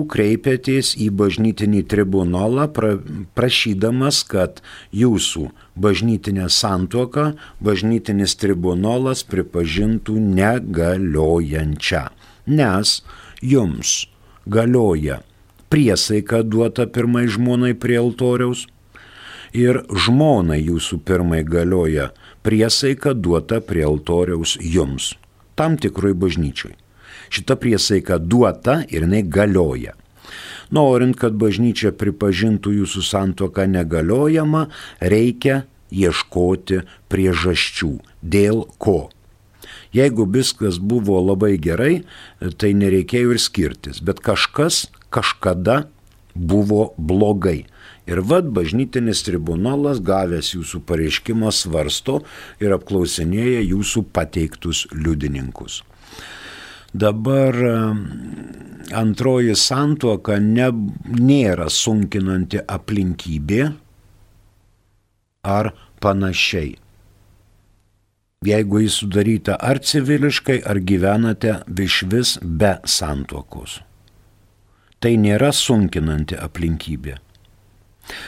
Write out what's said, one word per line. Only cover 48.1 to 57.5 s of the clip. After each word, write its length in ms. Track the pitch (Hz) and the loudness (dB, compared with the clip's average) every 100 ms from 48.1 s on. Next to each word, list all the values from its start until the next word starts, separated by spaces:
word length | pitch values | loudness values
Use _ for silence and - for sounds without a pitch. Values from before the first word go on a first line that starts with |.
| 87 | -4
vat 260 | 95 175 165 | 0 0 0
bažnytinis 720 | 98 82 107 135 131 117 95 - | -2 -2 -2 -2 -2 -2 -2 -4
tribunolas, 760 | 90 76 82 110 143 143 127 | -4 -4 -4 -2 -2 -2 -2
gavęs 520 | 90 95 92 85 - 90 | 0 0 0 -2 -6 -8
jūsų 260 | 82 87 - | -10 -10 -4
pareiškimą, 640 | 82 80 - - 113 107 | -2 -2 -4 -4 -2 0
svarsto 680 | - 90 80 76 - - 143 - - - - | -2 -2 -2 -2 -4 -4 -6 -6 -18 -18 -4
ir 120 | 104 | 0
apklausinėja 880 | 92 - 98 87 - 82 98 123 120 | 0 0 -2 -2 -2 -2 0 0 0
jūsų 440 | 98 95 101 117 101 | 0 0 -2 -2 -2
pateiktus 720 | - 80 90 80 - 85 80 - | -4 -4 -2 -4 -4 -6 -6 -6
liudininkus. 880 | 78 80 78 73 69 65 - - - - - - - - - - - - - - | -4 -2 -2 -4 -6 -8 -12 -14 -14 -16 -20 -20 -20 -20 -18 -18 -20 -20 -20 -12
Dabar, 640 | 98 104 107 117 135 135 | -2 0 0 0 2 2